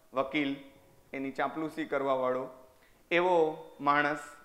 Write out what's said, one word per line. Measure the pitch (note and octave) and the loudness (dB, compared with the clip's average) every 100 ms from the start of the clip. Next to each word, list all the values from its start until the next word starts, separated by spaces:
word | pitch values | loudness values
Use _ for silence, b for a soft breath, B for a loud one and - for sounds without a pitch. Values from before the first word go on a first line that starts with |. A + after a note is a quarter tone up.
| _ | _
વકીલ, | B2 C3+ D3+ C#3 C#3 - - - - _ | -4 -2 0 -2 -4 -10 -20 -20 -20 _
એની | C#3 C3+ | -8 -8
ચાંપલુસી | C3+ C#3 C#3 D#3 D3+ | -4 -4 -2 -6 -6
કરવાવાળો | D3+ C#3+ C#3 C3 B2+ B2+ C#3 - - b b b _ | -4 -2 0 2 2 0 -4 -12 -20 b b b _
એવો | E3+ F3+ F3 D#3 D#3 - - | 2 4 4 4 0 -14 -4
માણસ | C#3+ C#3+ D3 D3+ - - | 2 4 4 0 -6 -18